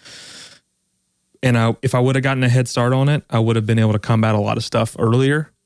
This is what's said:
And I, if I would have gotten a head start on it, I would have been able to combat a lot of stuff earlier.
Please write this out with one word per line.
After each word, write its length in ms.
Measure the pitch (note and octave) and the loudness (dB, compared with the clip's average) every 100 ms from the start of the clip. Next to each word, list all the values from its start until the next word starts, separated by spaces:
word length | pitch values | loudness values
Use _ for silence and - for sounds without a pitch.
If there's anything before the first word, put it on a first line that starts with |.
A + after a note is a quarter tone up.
| - - - - - - _ _ _ _ _ _ _ - | -20 -20 -20 -20 -20 -20 _ _ _ _ _ _ _ -4
And 140 | B2+ A#2+ | 0 2
I, 180 | A2+ A2+ | 2 0
if 140 | C3 | -2
I 60 | B2+ | 0
would 160 | B2+ C3+ | 0 0
have 60 | |
gotten 200 | C3+ C3+ | -2 0
a 60 | B2+ | 2
head 180 | B2 B2 | 2 0
start 240 | - A#2+ | 0 0
on 160 | C3 C#3 | 2 2
it, 140 | D3 - | 0 -2
I 80 | A#2 | -2
would 180 | A2+ A2+ | 2 0
have 80 | |
been 140 | G#2+ A2+ | 2 2
able 140 | A2 | 2
to 40 | G#2+ | 0
combat 360 | - A2+ A2 | 0 0 2
a 40 | G#2+ | 0
lot 180 | G#2 A2 | 0 -4
of 60 | |
stuff 300 | A2+ A2+ A2 - | -4 -2 -4 -2
earlier. 520 | A2+ B2 C3+ D3 D#3 _ | 0 2 2 0 -4 _